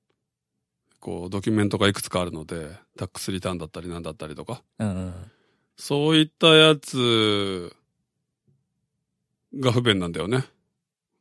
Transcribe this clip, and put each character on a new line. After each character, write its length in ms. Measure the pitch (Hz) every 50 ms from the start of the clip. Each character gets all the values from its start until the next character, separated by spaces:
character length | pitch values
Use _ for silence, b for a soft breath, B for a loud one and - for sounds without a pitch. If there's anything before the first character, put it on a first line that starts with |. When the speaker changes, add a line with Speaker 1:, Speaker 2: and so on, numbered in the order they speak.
| _ _ _ _ _ _ _ _ _ _ _ _ _ _ _ _ _ _ _ _
Speaker 1:
こ 260 | - 95 92 85 87 92
う、 20 |
ド 100 | 101 98
キ 100 | 98 117
ュ 40 | 110
メ 100 | 107 104
ン 40 | 101
ト 100 | 110 98
が 100 | 101 101
い 40 |
く 100 | 101 -
つ 80 | - -
か 100 | - 90
あ 40 | 90
る 80 | 87
の 120 | 85 78 76
で、 260 | - 87 85 78 73 92 - _ _ _
タ 100 | - 107
ッ 20 | -
ク 120 | - -
ス 120 | - -
リ 80 | 95 92
タ 100 | - 98
ー 40 | 92
ン 40 | 82
だ 80 | 82
っ 20 | 80
た 120 | - 82
り 80 | 82 90
な 100 | 85 85
ん 40 |
だ 80 | 82 80
っ 40 | 78
た 120 | - 78
り 80 | 76 76
と 100 | 71 76
か。 180 | - 120 - _ _ _ -
Speaker 2:
う 60 | 110
ん 100 | 104 92
う 60 | 92 92
ん。 80 | 90 90 90 90 - _ _ _ _ _ _ _ _ _
Speaker 1:
そ 340 | - - - 147 143 147 156
う 60 | 160
い 60 | 156
っ 40 | 156 151
た 200 | _ - - 165
や 280 | 160 156 156 156 156
つ 960 | 143 - - - 131 123 120 117 110 110 107 104 101 101 98 95 90 87 87 - _ _ _ _ _ _ _ _ _ _ _ _ _ _ _ _ _ _ _ _ _ _ _ _ _ _ _ _ _ _ _ _ _ _ _ - 143
が 140 | 127 127
不 80 | 113 127
便 180 | 120 117 104 95
な 100 | 90 85
ん 40 |
だ 80 | 82 78
よ 80 | 82 95
ね。 160 | 123 135 135 - _ _ _ _ _ _ _ _ _ _ _ _ _ _